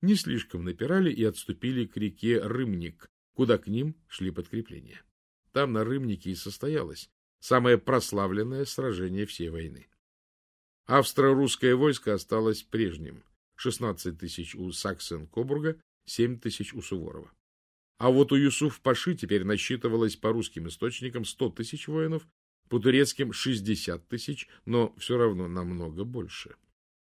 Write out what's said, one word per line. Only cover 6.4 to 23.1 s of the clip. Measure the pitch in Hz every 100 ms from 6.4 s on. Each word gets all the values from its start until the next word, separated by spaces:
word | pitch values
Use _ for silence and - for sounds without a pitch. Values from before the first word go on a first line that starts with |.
| 98 - 143 156 85 73 - _ _ _
самое | - 127 123 120
прославленное | - 131 - 101 98 101 113 131 139
сражение | - 131 92 92 95 104
всей | - 85
войны. | 80 82 65 - _ _ _ _ _ _ _ _ _ -
Австро-русское | 135 127 - 135 135 135 - 127 127
войско | 147 131 -
осталось | 101 - 113 110 107
прежним: | - 113 104 76 76 - - _ _ -
шестнадцать | 123 - 117 92 92 80
тысяч | 87 - 82 -
у | 95
Саксен-Кобурга, | 80 98 92 - 85 78 - 127 147 151 160 _ _ -
семь | - 120 120
тысяч | 117 - 104
у | -
Суворова. | - 92 80 76 - _ _ _ _ _ _ -
А | 123
вот | 131 143
у | 139
Юсуф-Паши | 139 - 151 - - 123 - 175
теперь | 92 101
насчитывалось, | 95 101 - 127 117 113 110 -
по | 110
русским | 113 107 - 82
источникам, | - 117 120 127 120 110
сто | - 123
тысяч | - 117 147 -
воинов, | 156 160 160 - _ _ _ -
по | 120
турецким | 117 131 139